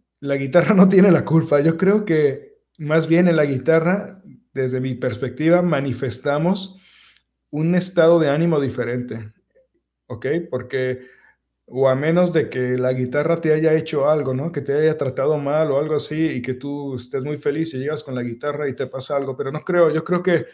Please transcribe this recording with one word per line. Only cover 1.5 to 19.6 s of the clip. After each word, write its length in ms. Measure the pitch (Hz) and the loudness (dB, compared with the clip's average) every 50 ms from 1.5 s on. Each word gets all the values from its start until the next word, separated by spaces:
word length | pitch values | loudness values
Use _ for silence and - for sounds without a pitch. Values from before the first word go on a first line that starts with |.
| 151 143 | 2 4
Yo 160 | 143 165 160 165 | 4 2 2 2
creo 260 | 185 190 208 214 208 | 2 2 2 2 0
que 540 | 190 160 156 147 139 131 127 - - _ _ _ _ _ _ | 0 2 2 2 2 0 -2 -10 -20 _ _ _ _ _ _
más 300 | 156 147 156 165 160 160 | -4 0 2 2 2 4
bien 200 | 165 170 185 180 | 4 4 6 4
en 100 | 165 156 | 4 4
la 80 | 151 | 2
guitarra, 760 | 143 135 127 123 160 160 165 160 175 185 208 - - - - _ - - - _ _ _ | 2 0 -2 2 2 2 4 4 2 0 -2 -4 -8 -14 -20 _ -20 -20 -20 _ _ _
desde 280 | 135 131 127 123 127 | -4 -2 -2 -2 -4
mi 140 | 131 131 123 | -4 -4 -4
perspectiva, 680 | 120 135 127 107 107 131 123 - - 151 160 170 170 | -4 -4 -4 -4 -4 -6 -8 -6 -2 2 4 4 4
manifestamos 1160 | 170 180 156 139 139 139 120 - 139 127 - - - 143 143 147 160 175 196 214 - - - - _ _ _ _ _ _ _ _ _ _ _ _ _ _ | 4 2 0 0 0 -2 -4 -4 -4 -6 -6 -4 -2 -2 -2 0 0 0 0 -2 -4 -10 -14 -20 _ _ _ _ _ _ _ _ _ _ _ _ _ _
un 240 | - 151 156 170 180 | -6 -2 0 0 0
estado 460 | 180 180 180 - 175 160 165 170 170 | 0 -2 0 0 2 4 4 4 4
de 100 | 156 143 | 4 2
ánimo 300 | 143 156 170 170 160 147 | 0 0 0 0 2 0
diferente, 720 | 139 127 - 123 117 117 123 123 123 123 113 113 110 107 - _ _ _ _ _ _ _ _ _ _ _ _ _ _ _ | 0 -2 -4 -4 -6 -4 -4 -6 -6 -8 -10 -12 -12 -14 -18 _ _ _ _ _ _ _ _ _ _ _ _ _ _ _
¿ok? 180 | 123 - - 131 151 175 170 - | -14 -8 -4 -4 -4 -4 -4 -6
Porque, 580 | - 123 - - - 131 131 127 127 127 - - _ _ _ _ _ _ _ _ _ _ _ _ | -8 -8 -8 -6 -4 -4 -2 -4 -4 -6 -10 -20 _ _ _ _ _ _ _ _ _ _ _ _
o 200 | 120 131 135 131 | -4 0 2 2
a 80 | 131 | 2
menos 380 | 131 147 156 165 180 180 175 160 | 2 0 0 2 2 2 2 2
de 160 | 160 135 - | 0 -2 -2
que 280 | - 131 127 127 127 123 | -4 -4 -2 -2 -2 0
la 140 | 127 127 | 0 0
guitarra 460 | 131 131 127 123 127 147 151 160 165 165 | 0 -2 -4 -2 -2 -2 0 0 -2 0
te 160 | 160 156 156 | 2 0 2
haya 200 | 156 160 160 156 | 2 4 2 2
hecho 340 | 160 160 - - 143 135 147 | 2 0 -2 -2 0 2 2
algo, 240 | 156 156 139 131 127 | 2 2 0 -2 -4
¿no? 180 | 127 143 170 | -4 -4 -4
Que 100 | 165 147 | -6 -6
te 120 | 131 - 139 | -4 -2 0
haya 240 | 147 156 156 151 151 | 2 2 2 0 0
tratado 400 | 139 127 127 - 135 147 156 147 | -4 -4 -2 -2 0 0 0 0
mal 340 | 139 139 147 156 160 147 | -2 -2 0 0 0 0
o 80 | 135 139 | 0 0
algo 160 | 156 156 156 | 0 0 -2
así 260 | 143 - - 156 156 160 | -2 -2 -4 -2 -2 -2
y 160 | 160 131 127 | -2 -2 -4
que 140 | 123 131 127 | -4 -6 -6
tú 400 | 127 - 143 143 143 143 139 131 | -6 -6 -8 -8 -8 -8 -8 -8
estés 280 | 120 113 - - 131 131 | -8 -10 -8 -8 -6 -6
muy 140 | 147 151 139 | -6 -8 -4
feliz 360 | - 151 143 160 160 160 131 | -4 -4 -2 -2 -4 -4 -6
y 40 | 127 | -6
llegas 260 | 135 143 156 - - | -6 -6 -6 -8 -8
con 120 | - 127 | -8 -8
la 80 | 127 120 | -6 -6
guitarra 440 | 120 117 117 - 147 143 147 151 139 | -6 -8 -6 -6 -6 -6 -4 -6 -6
y 80 | 127 | -4
te 120 | - 135 123 | -6 -8 -8
pasa 280 | - 135 123 - 147 | -8 -12 -8 -4 -4
algo, 220 | 139 135 135 127 135 | -4 -4 -4 -6 -6
pero 140 | 139 135 | -6 -6
no 120 | 143 151 | -6 -8